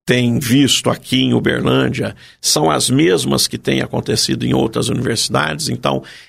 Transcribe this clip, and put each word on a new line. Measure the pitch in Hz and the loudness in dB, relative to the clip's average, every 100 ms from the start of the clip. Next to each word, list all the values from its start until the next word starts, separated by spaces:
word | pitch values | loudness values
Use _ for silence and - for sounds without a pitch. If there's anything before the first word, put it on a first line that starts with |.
tem | - 123 123 120 | -2 2 2 0
visto | 127 135 131 - - | 2 4 4 2 0
aqui | 117 - 131 | -4 -2 0
em | 127 | 2
Uberlândia | 120 127 123 127 131 127 127 107 - - _ | 2 0 0 2 2 0 -2 -6 -8 -20 _
são | - - 156 | -2 0 2
as | 139 127 | 0 2
mesmas | 131 170 170 131 135 - | 2 4 2 0 0 -2
que | 120 | -4
têm | - 131 | -2 -2
acontecido | 127 123 127 113 - 123 | -2 -4 -2 -2 -2 -2
em | 120 | 0
outras | 127 127 - 117 | 0 0 -2 -2
universidades. | 120 117 117 - 67 156 156 - | -2 -2 -2 -2 -2 -2 -4 -6
Então, | 123 - - - - | -4 -2 -2 -6 -18